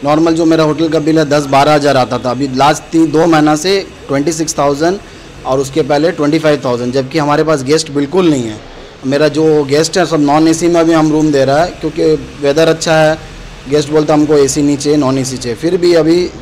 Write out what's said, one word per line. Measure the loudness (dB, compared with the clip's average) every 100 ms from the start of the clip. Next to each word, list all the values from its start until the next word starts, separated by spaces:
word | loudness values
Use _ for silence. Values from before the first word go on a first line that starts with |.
नॉर्मल | -2 2 2
जो | 2 2
मेरा | 2
होटल | 2 0 -2
का | 0
बिल | 0 0
है, | 2
दस | 0 0
बारह | 2 4 2
हज़ार | 2 2
आता | 0 -2
था, | -4
अभी | -4 -4
लास्ट | 0 0 0
ती-, | -2 0 2
दो | 2 2
महीना | 4 2 0
से | 0 -2 -4 -12 -6
ट्वेंटी | -4 -2
सिक्स | -4 -4 -2
थाउजेंड | -2 0 -2 -2 -8 -20 -20 -12 -4
और | -2
उसके | -2 -4
पहले | -2 0 0
ट्वेंटी | 0 -2 0
फ़ाइव | 0 0 -2
थाउजेंड, | -4 -2
जबकि | -4 -4 -2
हमारे | 0 0
पास | 0 -2
गेस्ट | 0 -2 -2
बिल्कुल | -4 -2 0 2
नहीं | 0
है। | -2 -8 -16 -20 -20 -10 -4
मेरा | 0 0
जो | 2 2 2
गेस्ट | 2 0 0 0
है, | 0
सब | 0
नॉन | 2 4 2
एसी | 2 2
में | 2
अभी | 2
हम | 2 2
रूम | 2 2
दे | 2 2
रहा | 2
है, | 0
क्योंकि | -4 -8 -2 0 0 -4 -4
वेदर | -2 2 2
अच्छा | 0 0 2
है, | 2 0 -6 -18 -18 -16 -4
गेस्ट | -2 0
बोलता | 0 2
हमको | 2 4
एसी | 4 2 2
नहीं | 0 0
चाहिए, | 0 0
नॉन | 0 -2
एसी | -4 -6
चाहिए। | -8 -6
फिर | -2 0
भी | 2
अभी | 2 2 2 -2 -8